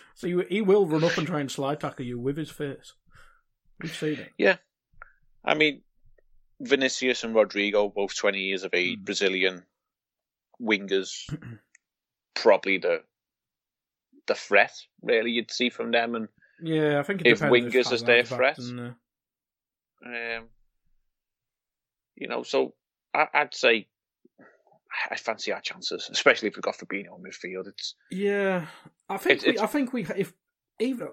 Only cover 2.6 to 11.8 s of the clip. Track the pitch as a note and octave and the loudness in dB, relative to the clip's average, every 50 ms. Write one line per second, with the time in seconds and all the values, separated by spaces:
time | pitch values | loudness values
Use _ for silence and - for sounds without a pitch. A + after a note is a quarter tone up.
2.6 | D3 C#3 C3+ - - - - _ _ _ - - - - _ _ _ _ _ _ | -8 -8 -8 -12 -16 -20 -20 _ _ _ -20 -20 -20 -20 _ _ _ _ _ _
3.6 | _ _ _ - - D#3+ - - D#3 D#3 D3 - - - _ - - G3 F3 - | _ _ _ -12 -12 -12 -8 -6 -4 -4 -4 -6 -10 -12 _ 2 2 2 2 2
4.6 | _ _ _ _ _ _ _ - - - _ _ _ _ _ _ - D3+ D#3 D#3 | _ _ _ _ _ _ _ -20 -20 -20 _ _ _ _ _ _ 0 0 4 4
5.6 | D#3 D3 C3+ - _ _ _ _ _ - - _ _ _ _ - _ _ _ - | 4 2 2 -4 _ _ _ _ _ -20 -20 _ _ _ _ -20 _ _ _ -14
6.6 | C3 A#2 C#3+ C3+ C3+ B2+ - - B2+ B2+ A#2+ - A#2 A2+ A2+ A2 G#2 F#2+ - G2+ | 0 2 2 4 4 0 0 0 0 0 0 0 -4 2 4 4 4 4 2 0
7.6 | G2+ G#2 G2+ G#2 G#2 G2+ - G#2 G2 - - - - G2+ G2 G2 F#2+ F#2+ G2 F2+ | 0 2 2 2 2 2 0 -2 -4 -2 -2 0 0 0 0 0 -2 -2 -4 -4
8.6 | F#2+ F2+ - F2+ F2+ F2+ - G2+ F#2+ G#2 G2 - G2+ F#2+ F#2+ F#2 F#2 F#2 F#2 F2+ | -4 -2 0 0 0 0 -2 -4 -6 -6 -2 0 0 0 2 2 0 0 0 -4
9.6 | - _ _ _ _ _ _ _ _ _ _ _ _ _ _ _ _ _ _ - | -10 _ _ _ _ _ _ _ _ _ _ _ _ _ _ _ _ _ _ -6
10.6 | A#2+ G#2+ G#2+ F#2+ G2+ F#2+ G2 F#2+ F#2 - - - - - D#3 - - A#2+ A2+ - | 0 0 2 0 2 0 0 -2 -2 -4 -10 -14 -12 -12 -12 -12 -12 -16 -18 -20
11.6 | _ _ _ _ | _ _ _ _